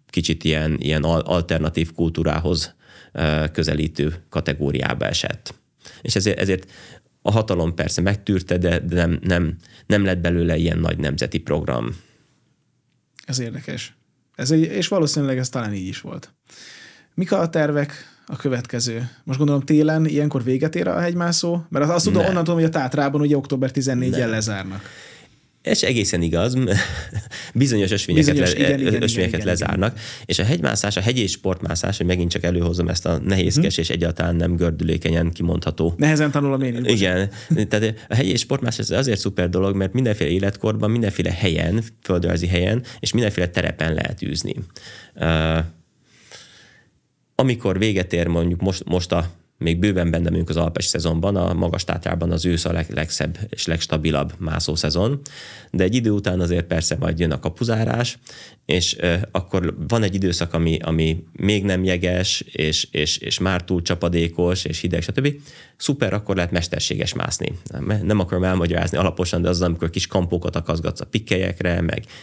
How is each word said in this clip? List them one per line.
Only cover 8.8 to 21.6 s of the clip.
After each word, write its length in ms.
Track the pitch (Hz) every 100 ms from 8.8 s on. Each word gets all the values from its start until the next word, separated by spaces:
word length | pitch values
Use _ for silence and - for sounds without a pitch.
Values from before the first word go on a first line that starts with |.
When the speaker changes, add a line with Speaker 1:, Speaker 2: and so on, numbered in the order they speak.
| 85 87
Speaker 1:
nem, 240 | 85 85
nem, 320 | 90 87 82 80 - - -
nem 200 | 107 98
lett 140 | 92
belőle 380 | 85 87 85 80
ilyen 200 | 82 82
nagy 180 | 82 82
nemzeti 420 | 73 71 65 -
program. 560 | - 76 - 62 57 - - _ _ _ _ _ _ _ _ _ _ - -
Speaker 2:
Ez 140 | 127
érdekes. 560 | 117 - - - - _ _ _ _ -
Ez 160 | 120
egy, 100 | 160
és 260 | 165 - 175
valószínűleg 500 | 196 147 151 139 131
ez 120 | 127
talán 240 | 131 110
így 140 | 101 92
is 140 | -
volt. 320 | - - - _ - - - - - - _
Mik 180 | - 180
a 180 | 196 170
tervek 640 | 165 151 147 143 - - _ -
a 80 | 139
következő? 760 | 139 123 123 120 117 113 120 -
Most 140 | - 135
gondolom 240 | 147 143
télen 440 | 139 151 151 160 156
ilyenkor 360 | 147 147 143
véget 320 | 117 131 160 170
ér 120 | 180
a 120 | 175
hegymászó? 600 | 175 175 170 170 170 170